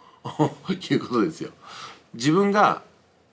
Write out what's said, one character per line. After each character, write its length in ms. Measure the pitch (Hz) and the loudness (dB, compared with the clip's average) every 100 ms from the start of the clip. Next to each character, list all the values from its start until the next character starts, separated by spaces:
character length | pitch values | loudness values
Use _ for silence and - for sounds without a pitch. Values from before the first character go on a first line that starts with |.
| - _ | -20 _
<laughs> 480 | 135 - 147 - - | -10 -2 -2 -2 -8
い 220 | 190 - | -8 -2
う 60 | - | -2
こ 140 | - | 0
と 80 | 120 | 0
で 80 | 90 | 0
す 120 | - | -4
よ。 80 | - - - - - - _ | -14 -14 -20 -18 -18 -20 _
自 160 | 117 135 | -4 2
分 180 | 180 202 | 4 4
が 320 | 208 151 - - _ _ _ _ | 4 4 2 -8 _ _ _ _